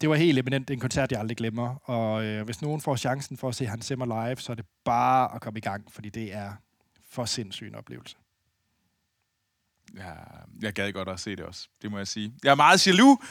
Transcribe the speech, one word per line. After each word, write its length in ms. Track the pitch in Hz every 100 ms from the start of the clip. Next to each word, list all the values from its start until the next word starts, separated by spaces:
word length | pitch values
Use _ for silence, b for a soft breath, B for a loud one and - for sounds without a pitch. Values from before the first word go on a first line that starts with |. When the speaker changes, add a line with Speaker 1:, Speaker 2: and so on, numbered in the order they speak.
Speaker 1:
det 80 | 156
var 60 |
helt 240 | 151 170 139
eminent 320 | 127 135 131
en 100 | 135
koncert, 320 | 127 143 131
jeg 80 | 117
aldrig 160 | 110 113
glemmer. 400 | 113 113 120 135
Og, 400 | - 120 113 110
øh, 200 | 110 107
hvis 180 | 107 120
nogen 180 | 151 156
får 160 | 156 127
chancen 400 | 131 135 139 131
for 120 | 131
at 60 |
se 120 | 120 123
Hans 200 | 113 -
Zimmer 200 | 131 123 113 117
live, 100 | 127
så 160 | -
er 40 | 117
det 80 | 107 _
bare 500 | - 120 123 131 123
at 60 | 117
komme 180 | - 107
i 20 |
gang, 300 | 107 101 104
fordi 160 | - 104
det 260 | 113 110
er 180 | 101 101 101 _ _ _ _ _
for 140 | -
sindssyg 440 | 120 - 104 - 98
en 60 |
oplevelse. 420 | 107 - - - - _ _ _ _ _ _ _ _ _ _ _ _ _ _ _ _ _ 95
Speaker 2:
Ja, 160 | 92 82 82 80 - -
jeg 100 | 107
gad 200 | 101 101
godt 160 | 95 95
at 120 | 92
se 160 | - 95
det 80 |
også, 240 | 85 90 - _
det 80 | 107
må 80 | 101
jeg 100 | 98
sige. 240 | - 107 123
Jeg 60 | 135
er 40 |
meget 320 | 139 151 185 190
jaloux, 380 | 180 262 269 B